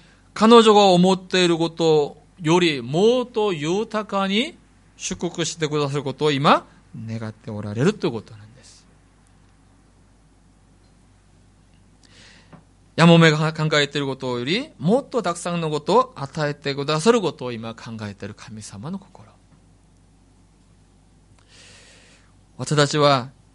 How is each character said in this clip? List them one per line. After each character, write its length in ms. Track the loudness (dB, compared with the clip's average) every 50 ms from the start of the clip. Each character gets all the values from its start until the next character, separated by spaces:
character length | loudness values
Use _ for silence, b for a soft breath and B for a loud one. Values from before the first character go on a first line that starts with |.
| b b b b b b -4
彼 180 | 2 6 8 8
女 220 | 8 8 8 6
が 100 | 6 6
思 280 | 6 6 4 4 4 2
っ 80 | 0
て 220 | -4 -4 0 0 2
い 40 |
る 100 | 2 2
こ 140 | 0 -2 -4
と 500 | -2 0 0 2 2 2 0 -2 -8 -16 _ _ _ -6
よ 200 | 0 2 2 2
り 220 | 2 0 -2 -4
も 420 | -6 -4 0 2 2 2 2 0 -2
っ 20 |
と 260 | -4 -4 -2 -2 -2
豊 540 | -2 -4 -4 -4 -2 -4 -4 -6 -6 -8 -8
か 220 | -4 -4 -4 -2
に 300 | 0 0 -2 -2 -4 -8 -16 _ _ _ _ _ _ _
祝 340 | -12 -10 -10 -8 -6 -8 -8
福 140 | -4 -4 -6
し 120 | -6 -6
て 120 | -6 -6
く 120 | -4 -4 -4
だ 100 | -4 -4
さ 60 | -4
る 80 | -6 -8
こ 100 | -8 -6
と 120 | -4 -2
を 60 | -2
今、 360 | 0 0 2 2 2 2 0 b b b b _ -18
願 320 | -16 -14 -12 -12 -10 -10
っ 60 | -12 -14
て 180 | _ -14 -14
お 100 | -12 -10
ら 120 | -10 -8 -4
れ 100 | -2 -2
る 100 | -2 -2
と 140 | -2 -6
い 20 | -6
う 20 |
こ 100 | -6 -8
と 140 | -14 -16 -20
な 80 | -20 -20
ん 100 | -20 -20
で 100 | -20 -20
す。 220 | -20 -20 -20 _ _ _ _ _ _ _ _ _ _ _ _ _ _ _ _ _ _ _ _ _ _ _ _ _ _ _ _ _ _ _ _ _ _ _ _ _ _ _ _ _ _ _ _ _ _ _ _ _ _ _ _ _ _ _ _ _ _ _ _ _ _ _ _ B B B B B B B B B B B B _ _ _ _ _ _ 0
や 100 | 4 6
も 120 | 8 8
め 140 | 8 6 6
が 220 | 4 2 -2 -4 -4
考 260 | -4 -4 0 0 0
え 80 | 0
て 100 | 0 -2
い 40 | -6
る 60 | -4
こ 80 | -6 -6
と 220 | -6 -6 -6 -6
よ 80 | -4 -4
り 240 | -4 -4 -4 -6 -10 -12
も 240 | -6 -2 0 0 0
っ 80 | -2 -4
と 120 | -6 -6
た 120 | -4 -4 -6
く 40 |
さ 180 | -6 -6 -6 -6
ん 60 | -6
の 80 | -4 -4
こ 120 | -6 -6
と 140 | -2 0 2
を 180 | 2 2 0 -6
与 340 | -14 -12 -10 -6 -4 -4 -4
え 40 | -6
て 220 | -6 -8 -8 -6
く 100 | -6 -4
だ 160 | -4 -2 0
さ 100 | 2 2
る 100 | 2 2
こ 100 | 0 -4
と 140 | -8 -8 -12
を 60 | -12
今 220 | -12 -12 -12 -14 -14
考 240 | -16 -16 -14 -12 -12
え 120 | -12 -12 -12
て 120 | -12 -14
い 20 |
る 80 | -16 -16
神 260 | -16 -18 -18 -18 -18
様 300 | -18 -16 -16 -14 -12 -12
の 80 | -12 -12
心。 280 | -14 _ _ -20 -20 -20 _ _ _ _ _ _ _ _ _ _ _ _ _ _ _ _ _ _ _ _ _ _ _ _ _ _ _ _ _ _ _ _ _ _ _ _ _ _ _ _ _ _ b b b b b b b b b b b b b b b b b b b b _ _ _
私 180 | -10 -6 -2 0
た 120 | 2 2 2
ち 80 | 2
は 340 | 2 4 4 4 2 -2 -6 -16 _ _ _